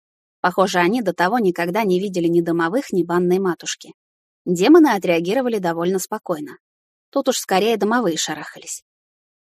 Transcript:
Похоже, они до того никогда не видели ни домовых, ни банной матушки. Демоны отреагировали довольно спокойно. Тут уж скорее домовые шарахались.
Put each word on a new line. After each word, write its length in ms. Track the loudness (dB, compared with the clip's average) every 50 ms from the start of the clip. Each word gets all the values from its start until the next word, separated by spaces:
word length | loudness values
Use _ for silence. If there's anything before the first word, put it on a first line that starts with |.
| _ _ _ _ _ _ _ _
Похоже, 380 | -2 0 2 2 0 2 2 2
они 240 | 2 2 2 0 -2
до 100 | -2 -2
того 280 | 0 0 0 0 0
никогда 420 | 0 0 0 0 -2 -2 -2 -2 0
не 160 | 0 0 0
видели 300 | -2 -2 -2 -2 0 2
ни 120 | 2 2
домовых, 520 | 2 2 0 0 0 0 -2 -2 -4 -2 -2
ни 100 | -2 0
банной 380 | 0 0 0 2 2 2 2
матушки. 540 | 0 0 -2 -4 -6 -10 -10 -10 -14 -20 -20 _ _ _ _ _ _ _ _ _ _
Демоны 480 | -4 -2 2 4 6 8 8 8 6 4
отреагировали 680 | 2 0 0 0 0 0 0 -2 -2 -2 -2 -2 -2
довольно 400 | -2 -2 -2 -2 -2 -2 -2 -2
спокойно. 600 | -4 -6 -8 -10 -6 -6 -6 -6 -6 -10 -16 -18 _ _ _ _ _ _ _ _ _ _
Тут 160 | -4 -2 0
уж 120 | 0 -2 -2
скорее 380 | -2 -2 0 0 2 2 0 0
домовые 380 | 0 0 0 0 0 0 -2
шарахались. 680 | -2 -4 -6 -6 -8 -10 -14 -16 -18 -16 -16 -16 -16 -16 _ _ _ _ _ _ _ _ _ _ _